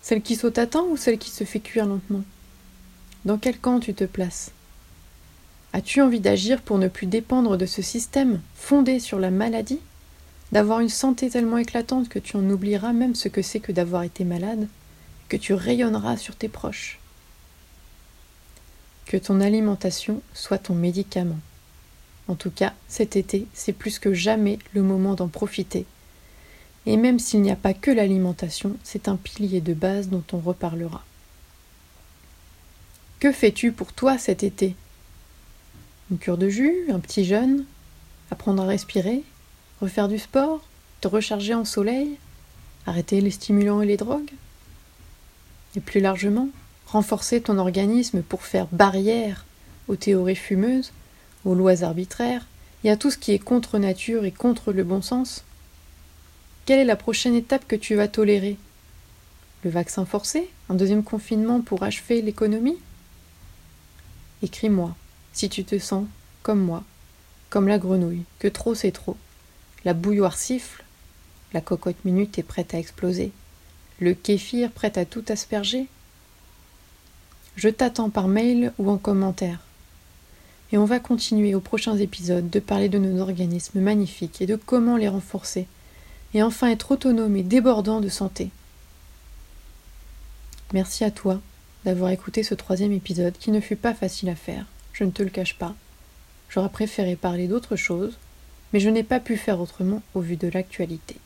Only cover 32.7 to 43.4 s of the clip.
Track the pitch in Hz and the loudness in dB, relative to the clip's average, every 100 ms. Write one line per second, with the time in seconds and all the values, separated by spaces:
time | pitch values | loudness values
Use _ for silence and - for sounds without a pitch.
32.7 | - - - - - 285 269 214 208 240 | -20 -20 -20 -20 2 2 6 4 4 -2
33.7 | 233 180 - 262 262 - 180 202 - 190 | -2 -10 0 2 2 0 0 -2 0 -2
34.7 | 180 - - - - - - - - - | -2 -16 -20 -20 -20 -20 -20 -20 -20 -20
35.7 | - - - - 180 - 175 196 202 285 | -20 -20 -20 -8 -4 -2 2 2 4 2
36.7 | 359 339 185 - - 180 208 254 277 277 | 2 0 -2 -2 0 2 2 4 2 -2
37.7 | - - - - - - 180 - 196 190 | -16 -20 -20 -20 -20 -12 -4 0 0 2
38.7 | 196 - 196 180 254 - - - - - | -2 0 -2 0 -2 -4 -20 -20 -20 -20
39.7 | - 190 214 202 214 - 269 285 311 - | -8 -4 0 0 -2 0 0 2 -2 -8
40.7 | - - - 190 208 214 214 202 233 214 | -20 -20 -6 -2 0 0 -4 -2 -2 -2
41.7 | - 202 254 294 285 - - - - - | 0 0 0 -2 -6 -16 -20 -20 -20 -20
42.7 | - - 170 170 196 196 190 | -12 -4 -4 0 2 2 -2